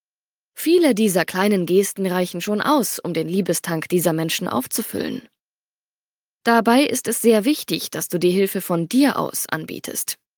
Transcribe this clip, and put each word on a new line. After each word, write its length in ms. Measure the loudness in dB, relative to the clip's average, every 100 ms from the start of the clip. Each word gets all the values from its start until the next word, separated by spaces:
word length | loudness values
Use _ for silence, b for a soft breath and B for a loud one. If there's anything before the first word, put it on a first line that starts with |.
| _ _ _ _ _
Viele 400 | -6 2 4 4
dieser 300 | 4 2 2
kleinen 420 | 0 0 2 2 4
Gesten 400 | 2 2 -2 -2
reichen 360 | 0 -2 -4
schon 180 | -4 -2
aus, 400 | 2 2 0 -4
um 140 | -4
den 160 | -4 -2
Liebestank 580 | -2 0 -2 -2 -6 0
dieser 240 | 0 2
Menschen 380 | 0 -2 -4 -4
aufzufüllen. 720 | -4 -4 -6 -6 -6 -6 -8 -12 _ _ _ _ _ _ _ _ _ _ _
Dabei 400 | 2 2 4 4
ist 240 | 4 -2 -4
es 140 | 2
sehr 240 | 4 4 2
wichtig, 440 | -2 -4 -6 -6
dass 200 | -8 -4
du 80 | 0
die 140 | 2
Hilfe 280 | 2 0 -2
von 300 | -2 -2 2
dir 280 | 2 4 2
aus 300 | -4 -6 -6
anbietest. 680 | -8 -8 -12 -10 -8 -8 -10 _